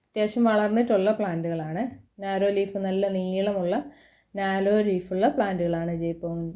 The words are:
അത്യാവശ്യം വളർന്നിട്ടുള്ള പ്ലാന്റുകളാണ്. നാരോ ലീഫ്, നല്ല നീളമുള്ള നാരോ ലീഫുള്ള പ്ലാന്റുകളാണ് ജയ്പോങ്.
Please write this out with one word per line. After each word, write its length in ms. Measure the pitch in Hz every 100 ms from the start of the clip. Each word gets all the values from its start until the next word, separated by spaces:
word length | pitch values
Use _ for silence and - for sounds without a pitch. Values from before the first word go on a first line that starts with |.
അത്യാവശ്യം 440 | _ - 214 226
വളർന്നിട്ടുള്ള 680 | 233 214 208 214 240 196 190
പ്ലാന്റുകളാണ്. 720 | 214 202 165 165 165 156 160 254 - - -
നാരോ 300 | 196 196 202
ലീഫ്, 280 | 202 196 196
നല്ല 260 | 190 190 196
നീളമുള്ള 640 | 190 185 185 202 202 175 208 294 - - _ _
നാരോ 400 | 202 196 190 196 208
ലീഫുള്ള 460 | 208 185 180 185 214
പ്ലാന്റുകളാണ് 640 | 285 202 185 175 170 170 170
ജയ്പോങ്. 500 | 170 170 170 170 165